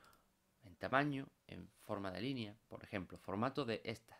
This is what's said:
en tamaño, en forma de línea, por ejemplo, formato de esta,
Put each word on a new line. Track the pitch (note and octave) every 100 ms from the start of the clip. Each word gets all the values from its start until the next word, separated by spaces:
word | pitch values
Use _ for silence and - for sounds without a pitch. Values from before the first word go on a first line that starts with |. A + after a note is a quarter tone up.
| - - _ _ _ _
en | F#2 -
tamaño, | F#2+ C3+ D3 C3+ - - -
en | F#2 F2+ -
forma | - G2+ G2
de | F2+
línea, | B2+ C3 G#2 G#2+ _
por | -
ejemplo, | - G2+ F2 F2
formato | - G2 B2+ C#3+ A#2+
de | G#2+
esta, | - A2+ -